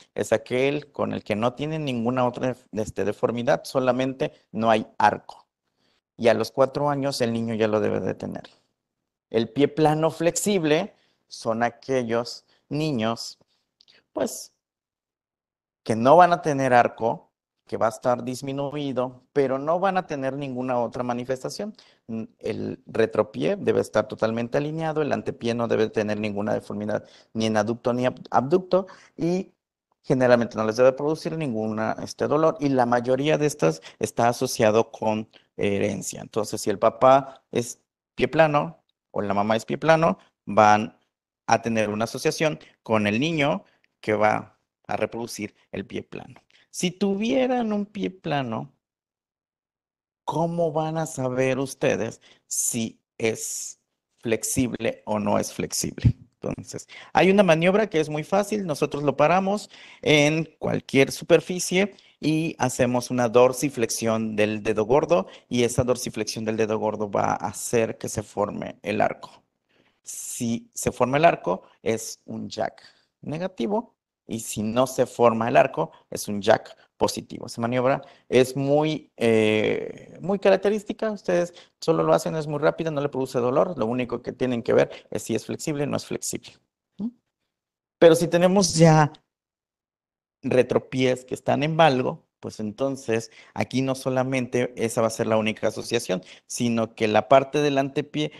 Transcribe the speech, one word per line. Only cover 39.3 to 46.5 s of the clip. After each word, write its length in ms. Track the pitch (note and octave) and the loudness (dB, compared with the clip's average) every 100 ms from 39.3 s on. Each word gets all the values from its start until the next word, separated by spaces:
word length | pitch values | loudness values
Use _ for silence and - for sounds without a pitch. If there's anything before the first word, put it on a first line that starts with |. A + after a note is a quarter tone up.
mamá 220 | G2+ G#2 A2 | 0 2 0
es 80 | |
pie 140 | - - | -2 -2
plano, 400 | D3+ D#3+ E3 F#3+ _ _ - | 2 4 4 -2 _ _ 0
van 520 | G3+ G#2+ G#2+ A2+ - _ _ _ _ - | 6 6 6 2 -10 _ _ _ _ 0
a 160 | A#2 | 0
tener 280 | A#2 A2+ G#2 | 2 0 0
una 140 | G#2 | -2
asociación 540 | A2+ C3 D#3 D3+ D#3 D#3 - _ | -4 -4 -4 -2 -2 -4 -12 _
con 240 | - A2 G#2 | -2 0 2
el 140 | G#2+ | 0
niño 440 | D3+ E3 C#3+ F#3 - _ _ _ | 0 0 0 -2 -6 _ _ _
que 140 | - | -2
va 440 | G#2+ G#2+ A2 G#2+ _ _ _ - | 2 2 0 -4 _ _ _ -8
a 100 | G2+ | -4
reproducir 580 | G#2+ A#2 A#2 - G#2 - _ | -4 -6 -12 -10 -12 -14 _
el 160 | - G2 | -12 -10
pie 160 | G2 | -10
plano. 380 | - - - B2+ _ | -12 -14 -16 -20 _